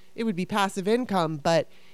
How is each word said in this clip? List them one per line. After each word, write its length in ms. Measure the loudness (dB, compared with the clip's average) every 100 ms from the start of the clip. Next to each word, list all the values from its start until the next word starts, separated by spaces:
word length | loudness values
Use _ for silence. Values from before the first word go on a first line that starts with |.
| -12 -4
it 80 | -2
would 100 | -2
be 100 | -2
passive 420 | 0 0 0 0
income, 500 | 0 2 0 0 0
but 300 | 2 2 2 -8 -20